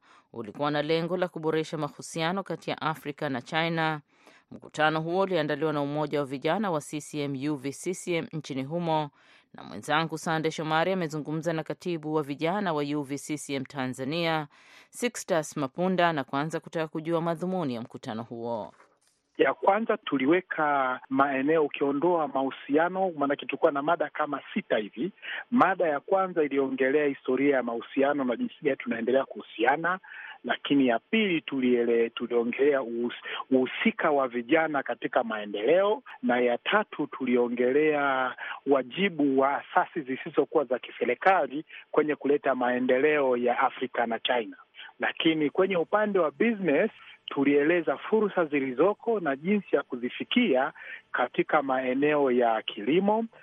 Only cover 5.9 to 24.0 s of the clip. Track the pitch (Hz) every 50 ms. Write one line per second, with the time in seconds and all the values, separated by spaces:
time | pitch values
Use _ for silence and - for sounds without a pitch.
5.9 | 147 151 151 143 147 147 147 127 139 135 131 156 165 202 220 196 165 147 - -
6.9 | - 151 - - - 151 143 143 143 131 135 147 151 135 123 139 135 - - 180
7.9 | 185 - - 185 175 165 151 - - 156 - - 143 131 131 139 160 175 175 165
8.9 | 160 156 151 143 _ _ _ _ - _ _ _ _ - 69 67 65 98 - -
9.9 | 147 156 165 156 156 160 - 175 160 160 156 160 156 - 160 156 156 160 165 180
10.9 | 190 190 175 151 151 156 139 147 151 160 151 170 165 160 151 - 147 - - 185
11.9 | 170 160 147 156 156 156 147 139 147 131 151 160 185 214 202 180 160 147 147 143
12.9 | 147 151 143 127 143 135 - - 156 147 - - 139 135 131 - - 143 127 127
13.9 | 123 - 131 127 156 175 170 165 160 156 147 151 _ - - - - - - _
14.9 | - - 240 240 - - - - 185 160 147 - - 156 143 127 - - 180 185
15.9 | 185 175 175 170 165 147 131 - - 139 147 160 156 160 - - - 170 160 156
16.9 | - 165 156 165 170 165 165 170 170 151 175 185 185 185 165 135 123 113 117 -
17.9 | - 120 - 131 113 110 113 - 123 117 117 120 117 110 98 - - _ - _
18.9 | _ _ _ _ _ _ _ _ _ - 160 - - - - 202 196 214 226 -
19.9 | 220 - - - - 135 131 135 170 185 180 - - - 156 147 143 139 131 127
20.9 | 127 127 - - 131 135 139 143 135 135 135 147 160 165 151 143 - - 147 139
21.9 | 139 143 151 175 180 165 151 135 127 135 135 131 127 - - - 139 156 165 180
22.9 | 185 190 190 185 165 143 143 139 143 - - - - - - 165 143 143 143 160
23.9 | 175 165